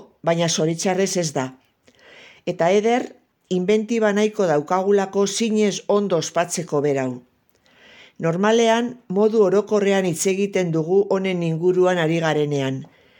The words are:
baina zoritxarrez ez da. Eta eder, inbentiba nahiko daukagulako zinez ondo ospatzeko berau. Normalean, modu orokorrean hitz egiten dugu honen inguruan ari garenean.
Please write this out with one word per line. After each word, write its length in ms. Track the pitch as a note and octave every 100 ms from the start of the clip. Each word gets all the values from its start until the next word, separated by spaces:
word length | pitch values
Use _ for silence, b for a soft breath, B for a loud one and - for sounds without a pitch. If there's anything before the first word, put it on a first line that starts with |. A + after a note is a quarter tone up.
| - _
baina 240 | D#3+ E3+ E3+
zoritxarrez 600 | F3 D#3+ E3 G3 F3+ F#3+ F3+
ez 100 | D#3+ C#3
da. 100 | C3 - _ _ _ B B B B B -
Eta 260 | F3 E3+
eder, 340 | G3+ A3 B3 - - _ _ _
inbentiba 600 | F3+ F#3 A3 G#3+ A#3 G#3+
nahiko 360 | G3+ G#3+ G#3+ F3+
daukagulako 800 | D3+ D3 F#3 G3 G3+ F#3+ G3 G3
zinez 560 | G3 A3+ G#3+ G#3 - -
ondo 300 | G3+ G3+ E3+
ospatzeko 640 | D#3 E3+ E3+ - E3 D3
berau. 400 | D3 C3+ C3 B2 - _ _ _ B B B B B -
Normalean, 760 | E3 E3+ G#3 A#3 A3+ A3+ A#3+ - -
modu 360 | F#3 G#3+ A3 F#3
orokorrean 640 | G3+ G#3 G#3+ G3+ G3 F#3
hitz 160 | E3 G3
egiten 400 | F#3+ G3+ F#3+ F3
dugu 320 | D#3+ D#3 G3 G3+
honen 320 | F#3+ F#3+ F3+
inguruan 580 | E3+ D#3+ F3+ F3+ F3+ F3+
ari 180 | D#3 E3
garenean. 640 | D#3+ D3+ D3 C#3+ C3+ C3+ - B B